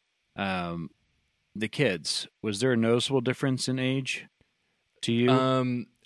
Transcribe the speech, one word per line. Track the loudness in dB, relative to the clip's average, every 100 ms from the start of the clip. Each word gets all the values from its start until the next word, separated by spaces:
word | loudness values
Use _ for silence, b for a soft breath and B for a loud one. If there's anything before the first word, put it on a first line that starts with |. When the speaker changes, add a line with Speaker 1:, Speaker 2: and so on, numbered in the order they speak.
| _ _ _ -6
Speaker 1:
um, | -4 -2 -4 -6 -10 -14 _ _ _ _ _ -8
the | -6
kids, | 0 0 0 -4 -6 -8 _
was | -6 0
there | 2
a | 4
noticeable | 4 2 2 0
difference | 0 -2 -2 -2 -2
in | -2
age | 0 -2 -4 -8 -10 _ _ _ _ _ _ _
to | 0
you? | 2 4
Speaker 2:
Um, | 4 4 2 0 -2 -6 _